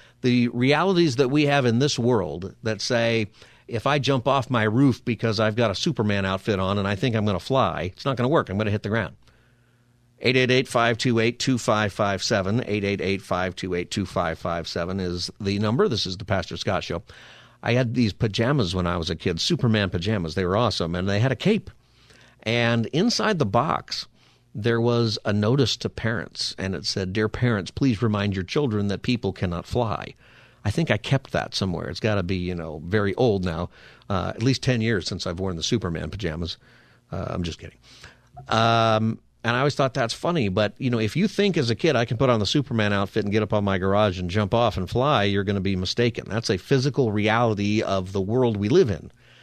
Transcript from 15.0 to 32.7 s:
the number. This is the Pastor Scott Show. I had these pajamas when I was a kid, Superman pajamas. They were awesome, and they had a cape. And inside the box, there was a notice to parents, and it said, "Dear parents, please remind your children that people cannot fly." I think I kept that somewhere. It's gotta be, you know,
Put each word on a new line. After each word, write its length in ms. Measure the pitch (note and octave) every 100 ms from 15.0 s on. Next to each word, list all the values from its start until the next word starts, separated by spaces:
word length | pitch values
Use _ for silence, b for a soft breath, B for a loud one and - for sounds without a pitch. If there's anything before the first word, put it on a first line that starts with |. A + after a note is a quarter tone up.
| F2+ F2 - -
the 180 | G2 G2+
number. 280 | G#2+ C3+ G#3+
This 180 | G#2+ -
is 120 | F#2
the 80 | G2+
Pastor 320 | G2 - -
Scott 260 | - F2+
Show. 200 | - E2+ - B B B B B
I 100 | -
had 200 | A#2+ A#2+
these 180 | B2 A2
pajamas 640 | - A2+ F#2+ A#2 D3+ F2+ F#2
when 120 | F2
I 100 | F2
was 120 | D#2+
a 60 | D#2+
kid, 240 | G2 E2
Superman 500 | - E3 B2 A2 G2
pajamas. 460 | F2+ F#2 G#2+ D#2+ F2
They 80 |
were 140 | F2+ G2+
awesome, 380 | A#2 - E2+ F2
and 120 | F#2+
they 140 | G#2
had 100 | C3
a 60 | B2
cape. 340 | F3+ A3 - - b b b b b b
And 440 | A2 A#2+ A#2 A#2 A2
inside 520 | D3+ A#3 - G#3+ F3+
the 60 | G#2
box, 640 | A#2 D3+ - - - - _ b b b -
there 260 | A#2 A#2
was 380 | A#2+ A#2 A#2 - A#2+
a 60 |
notice 460 | G#2 G#2+ C#3 A2+ -
to 120 | -
parents, 640 | - A2+ A2 - - - -
and 160 | F#2+
it 120 | F2+ G#2+
said, 280 | - F#2
"Dear 160 | G#2 C#3
parents, 420 | - B2 G#2+ E2+
please 300 | - C#3 G#2
remind 340 | A#2 G#2 G2+ F#2+
your 80 |
children 440 | F2 D3+ C#3+ G#2+ G2+
that 160 | F#2+
people 280 | - B2 G2+
cannot 340 | - F#2 E2+ -
fly." 500 | A#2+ A2 E2 - - b b b b G#2+
I 60 |
think 200 | E3 E3
I 60 | G#2+
kept 340 | - C3+ -
that 240 | D2 - -
somewhere. 320 | F#2+ E2 -
It's 120 | -
gotta 240 | A2 G2+
be, 120 | F2 F#2+
you 200 | F2+ F2
know, 260 | D#2